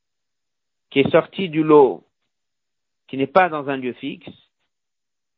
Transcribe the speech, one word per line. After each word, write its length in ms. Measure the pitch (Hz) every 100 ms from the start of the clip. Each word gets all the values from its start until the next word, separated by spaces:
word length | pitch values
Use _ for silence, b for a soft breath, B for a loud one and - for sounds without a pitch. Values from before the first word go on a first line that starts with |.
| _ _ _ _ _ _ _ _ _
qui 120 | 135
est 100 | 135
sorti 400 | 165 160 - 190
du 120 | 151
lot, 460 | 156 151 127 85 _ _ _ _ _ _ _ _ _ _ _
qui 120 | 135
n'est 80 | 135
pas 240 | 190 180
dans 180 | 156 139
un 80 | 135
lieu 160 | 127
fixe, 380 | 117 139 131 - - _ _ _ _ _ _ _ _ _